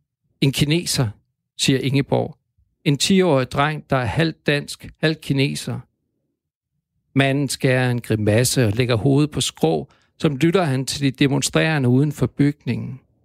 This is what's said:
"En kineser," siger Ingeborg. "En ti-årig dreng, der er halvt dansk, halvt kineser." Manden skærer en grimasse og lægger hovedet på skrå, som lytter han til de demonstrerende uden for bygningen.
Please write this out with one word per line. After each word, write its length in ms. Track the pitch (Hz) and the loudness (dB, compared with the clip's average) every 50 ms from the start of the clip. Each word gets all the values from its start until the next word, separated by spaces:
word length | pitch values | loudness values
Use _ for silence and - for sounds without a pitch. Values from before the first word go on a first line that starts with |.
| _ _ _ _ _ _ _ - | _ _ _ _ _ _ _ 0
"En 120 | - 139 127 | 0 0 2
kineser," 560 | - 156 143 156 180 - - - - 131 104 - _ _ _ _ _ _ _ _ - | 0 0 0 0 0 -2 -2 -2 -2 -2 -2 -4 _ _ _ _ _ _ _ _ -4
siger 200 | - - 135 127 | 0 0 0 0
Ingeborg. 580 | - 120 135 139 139 - 127 120 117 - - _ _ _ _ _ _ _ _ _ - | 0 0 0 0 0 0 -2 -2 -2 -4 -8 _ _ _ _ _ _ _ _ _ -2
"En 120 | 160 143 | -2 -2
ti-årig 540 | - - - 196 185 185 175 143 135 127 127 | 0 2 2 4 4 4 4 2 2 0 0
dreng, 400 | - 143 143 151 156 147 - - | -2 -2 0 0 -2 -4 -4 -2
der 60 | 139 | -2
er 80 | 131 123 | -2 -2
halvt 420 | 107 - 147 165 160 151 _ - | -2 0 0 0 -2 -2 _ -2
dansk, 440 | - 143 143 147 - - - - - - - | -2 -2 -2 -2 -6 -14 -16 -16 -18 -8 -4
halvt 200 | - 160 160 156 | -2 -2 -2 -2
kineser." 600 | - - 143 139 135 147 151 147 - 131 120 123 - _ _ _ _ _ _ _ _ _ _ _ _ _ _ _ _ _ _ _ _ _ _ _ _ _ - | -4 -2 0 0 0 -2 -2 -6 -8 -8 -8 -10 -10 _ _ _ _ _ _ _ _ _ _ _ _ _ _ _ _ _ _ _ _ _ _ _ _ _ -2
Manden 340 | 135 139 139 135 143 143 123 | 0 0 0 0 0 -2 -4
skærer 420 | - - - 135 127 127 127 123 | -4 -2 0 0 2 2 2 0
en 100 | 120 120 | -2 -2
grimasse 680 | - - 110 107 107 107 104 113 127 - - 139 123 | -2 -2 -2 0 2 2 2 2 2 2 2 2 2
og 60 | 104 101 | 2 2
lægger 240 | 120 127 117 123 | 0 0 0 0
hovedet 340 | 107 95 139 135 143 151 147 | 0 2 2 2 2 2 0
på 100 | - 139 | -2 -4
skrå, 480 | - - - - - 160 165 151 139 - _ _ _ _ _ - | -4 -4 -4 -2 -2 0 0 -2 -4 -8 _ _ _ _ _ -2
som 180 | - 160 143 | -2 0 0
lytter 260 | 127 156 165 - 196 175 | 2 2 2 4 2 2
han 240 | 147 131 131 131 | 2 0 -2 -2
til 140 | - - 143 | -4 -4 -2
de 100 | 139 135 | -2 -2
demonstrerende 760 | - - 143 135 139 139 - - - 160 160 160 156 147 131 123 | 0 2 0 2 2 0 -2 0 0 0 0 0 0 2 2 4
uden 240 | 123 131 147 151 - | 4 4 2 2 0
for 140 | - 135 | -2 -4
bygningen. 720 | 120 - - 143 147 147 _ - - 117 - 113 117 127 - _ _ _ _ _ | -4 0 0 0 0 0 _ -6 -6 -6 -4 -6 -10 -12 -14 _ _ _ _ _